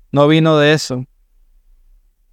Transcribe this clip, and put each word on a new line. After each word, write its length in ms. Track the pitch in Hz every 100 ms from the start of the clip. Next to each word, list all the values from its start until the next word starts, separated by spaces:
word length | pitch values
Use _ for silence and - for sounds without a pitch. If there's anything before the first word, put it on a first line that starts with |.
| _
No 160 | 139 147
vino 300 | 160 160 156
de 160 | 147
eso. 320 | 151 - 127 127 _ _ _ _ _ _ _ _ _ _ _ _